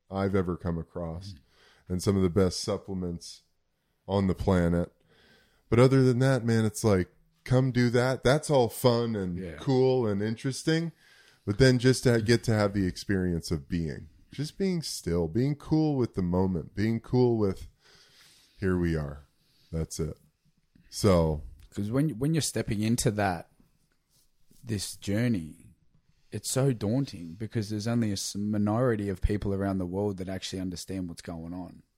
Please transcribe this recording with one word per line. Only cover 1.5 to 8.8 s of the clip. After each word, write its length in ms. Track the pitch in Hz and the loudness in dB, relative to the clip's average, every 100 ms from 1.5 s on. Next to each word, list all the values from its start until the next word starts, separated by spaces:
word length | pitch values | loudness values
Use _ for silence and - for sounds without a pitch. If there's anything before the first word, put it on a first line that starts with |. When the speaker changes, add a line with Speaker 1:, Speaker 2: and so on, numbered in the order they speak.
| _ _ _ - | _ _ _ -6
Speaker 1:
and 160 | 90 | -2
some 140 | 104 98 | 2 4
of 60 | |
the 60 | 95 | 4
best 300 | 87 92 - | 4 2 0
supplements 800 | - 98 - 95 90 85 - - _ _ _ _ _ _ - | -4 -6 -6 -8 -6 -8 -12 -20 _ _ _ _ _ _ -2
on 220 | 101 95 | 0 2
the 80 | 87 | 0
planet. 560 | - 92 85 85 87 _ _ _ _ _ _ _ - | 2 2 4 2 -2 _ _ _ _ _ _ _ 0
But 100 | - | 4
other 240 | 131 135 | 6 6
than 160 | 127 120 | 4 4
that, 240 | 131 131 | 2 2
man, 220 | 113 113 110 | 2 2 0
it's 180 | - | 0
like, 240 | 113 95 90 _ _ _ | 2 2 0 _ _ _
come 280 | - 127 131 | 0 2 2
do 180 | 120 123 | 2 2
that. 340 | 120 123 127 | 4 0 0
That's 260 | 120 147 - | 2 2 4
all 160 | 143 117 | 2 2
fun 460 | - | 2